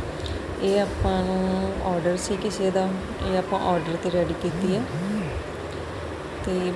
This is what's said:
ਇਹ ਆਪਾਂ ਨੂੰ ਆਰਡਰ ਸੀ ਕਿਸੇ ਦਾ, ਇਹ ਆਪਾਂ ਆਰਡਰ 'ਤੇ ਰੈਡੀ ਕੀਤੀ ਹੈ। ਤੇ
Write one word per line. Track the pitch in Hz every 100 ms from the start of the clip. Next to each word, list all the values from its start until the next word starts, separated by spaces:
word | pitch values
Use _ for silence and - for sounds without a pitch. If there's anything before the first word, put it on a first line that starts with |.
| - - - - - -
ਇਹ | 196 196
ਆਪਾਂ | 196 - 196 190
ਨੂੰ | 185 185 185 185 190 190 190
ਆਰਡਰ | 175 165 180
ਸੀ | - 196
ਕਿਸੇ | 214 190 190
ਦਾ, | 190 190 190 - - 190
ਇਹ | 185
ਆਪਾਂ | 185 196 185
ਆਰਡਰ | 175 160 170
'ਤੇ | 185
ਰੈਡੀ | 175 165 165
ਕੀਤੀ | 180 156 185 196
ਹੈ। | 262 147 190 214 165 - - - - - - - - - - - -
ਤੇ | 185 180